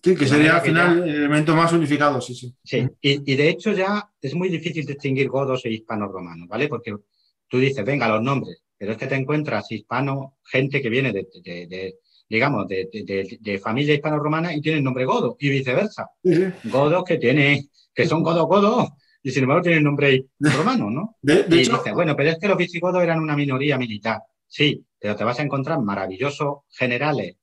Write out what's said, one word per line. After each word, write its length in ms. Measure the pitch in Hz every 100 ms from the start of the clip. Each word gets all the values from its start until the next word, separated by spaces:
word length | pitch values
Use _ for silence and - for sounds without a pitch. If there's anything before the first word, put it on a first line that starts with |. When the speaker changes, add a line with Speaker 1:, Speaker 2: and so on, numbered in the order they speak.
Speaker 1:
Sí, 120 | 175
que 60 | 175
Speaker 2:
De 20 | 131
Speaker 1:
sería 80 | 147
Speaker 2:
manera 200 | 156 170
Speaker 1:
al 60 |
Speaker 2:
que 60 | 165
Speaker 1:
final 300 | 165 175 170
Speaker 2:
ya 60 |
Speaker 1:
el 100 | 170 147
elemento 380 | 143 151 156 160
más 160 | 165
unificado, 480 | 170 147 147 147 131
sí, 140 | -
sí. 200 | 123 127 -
Speaker 2:
Sí, 180 | - 127
Speaker 1:
Mm. 80 | 127 -
Speaker 2:
y, 300 | 143 139 139
y 40 | 135
de 120 | 151
hecho 240 | 170 220
ya 380 | 185 190 208 - _
es 140 | 135
muy 140 | 160 185
difícil 380 | 165 160 156 143
distinguir 420 | 143 139 135 139
godos 360 | 139 135 127
e 60 | 117
hispanos 400 | 110 - 110 101
romanos, 360 | 92 87 85 87
¿vale? 200 | 107 147
Porque 260 | 117 - 104 _ _ _ _ _
tú 100 | 127
dices, 260 | 135 135
venga, 240 | 101 139 117
los 140 | 110
nombres, 400 | 123 135 87 87 _ _
pero 140 | 104
es 60 | 117
que 80 | 131
te 80 | 135
encuentras 540 | 131 147 143 107 -
hispano, 680 | 107 _ 120 139 139 135 _
gente 360 | _ 131 139 143
que 80 | 120
viene 240 | 120 131
de, 140 | 95 92 92
de, 240 | 90 87 87
de, 280 | 92 95 - _ _ _
digamos, 400 | 110 139 120 95
de, 200 | 95 92
de, 100 | 107
de, 340 | 98 98 95 113
de 180 | 104 98
familia 360 | 113 117 147
hispano-romana 600 | 147 151 151 147 156 170
y 60 | 151
tiene 180 | 156 156
el 60 |
nombre 200 | 135 127
godo, 320 | 127 233 135 -
y 80 | 143
viceversa. 640 | 139 131 135 208 - - _
Speaker 1:
Sí, 100 | 185 165
sí. 320 | 190 - 113
Speaker 2:
Godos 340 | 123 147 175
que 160 | 175 165
tiene, 500 | 117 147 143 143 - _ _
que 140 | - 185
son 160 | 156
godos, 240 | 165 170 156
godos, 420 | 196 202 240 160 - _ _
y 80 | 135
sin 100 | 135
embargo 200 | 131 160
tienen 200 | 175 165
nombre 400 | 147 143 143 131 135
Speaker 1:
<laughs> 60 | _
Speaker 2:
romano, 480 | 147 135 190 254 104
¿no? 260 | 127 214 _
Speaker 1:
De, 220 | 135 175
de 140 | - 165
Speaker 2:
Y 40 |
Speaker 1:
hecho 160 | 127 -
Speaker 2:
dices, 160 | -
bueno, 240 | 113 170 139
pero 140 | 147
es 80 | 165
que 100 | 202
los 80 | 175
visigodos 460 | 175 170 175 180
eran 180 | 170 160
una 160 | 156 147
minoría 400 | 143 131 147 131
militar. 460 | 120 104 110 110 - _ _
Sí, 360 | - 147 120 _ _
pero 160 | 104
te 100 | 104
vas 140 | 110 135
a 20 |
encontrar 360 | 143 135 135 160
maravillosos 800 | 104 98 95 95 139 143 147 143 _
generales 640 | - 127 123 147 139 92 -